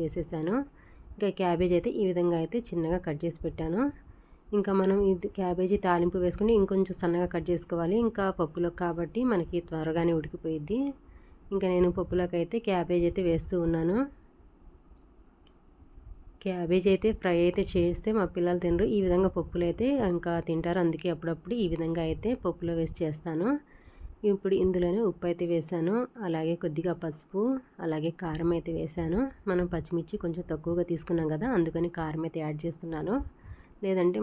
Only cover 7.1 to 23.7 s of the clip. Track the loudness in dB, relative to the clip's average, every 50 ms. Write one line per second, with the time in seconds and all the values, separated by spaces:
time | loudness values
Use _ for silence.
7.1 | 2 2 0 0 -2 -2 0 0 0 -2 -2 -2 -2 0 0 2 2 2 2 0
8.1 | 0 0 0 0 0 0 -2 -2 0 -2 -2 -2 -2 -2 -2 -2 -2 -2 -4 -4
9.1 | -2 -2 0 2 2 0 0 -2 -4 -6 -4 -4 -6 -4 -2 -2 0 2 2 2
10.1 | 2 0 -2 -4 -8 -8 -6 -4 -4 -4 -4 -2 -2 -2 -2 -2 -4 -8 -16 -20
11.1 | -20 -20 -20 -20 -20 -20 -10 -6 -2 0 0 2 4 4 4 4 2 0 -2 -2
12.1 | 0 -2 0 0 0 -2 -2 -2 -2 -4 -2 0 0 0 0 2 2 2 2 2
13.1 | 0 0 2 2 2 0 0 -2 -2 0 0 0 0 2 2 2 2 2 0 -2
14.1 | -6 -14 -20 -20 -20 -20 -20 -20 -20 -20 -20 -20 -20 -20 -20 -20 -20 -20 -20 -20
15.1 | -20 -20 -20 -20 -20 _ -20 -20 -20 -20 _ -20 -20 -20 -20 -20 -20 -20 -18 -18
16.1 | -18 -18 -18 -20 -20 -8 -4 -4 -2 -2 0 2 2 4 6 4 4 4 4 0
17.1 | 0 2 2 2 4 6 4 4 4 2 -2 0 2 2 2 2 0 0 -2 0
18.1 | 2 2 0 0 0 0 0 2 2 2 2 2 2 2 2 2 2 2 2 4
19.1 | 4 4 4 2 2 -2 -4 -2 -2 0 0 0 0 0 0 2 2 2 2 2
20.1 | 0 0 0 0 -2 -2 0 -2 -2 -2 0 0 0 2 2 2 0 0 -2 -4
21.1 | -4 -2 -4 -4 -4 -6 -6 -6 -2 0 0 0 0 0 -2 -2 0 0 0 -2
22.1 | -2 -2 -2 -2 -2 0 -2 -4 -4 -2 -4 -2 0 0 0 -2 -2 -2 -4 -4
23.1 | -4 -4 -6 -4 -2 0 0 0 0 -2 -4 -10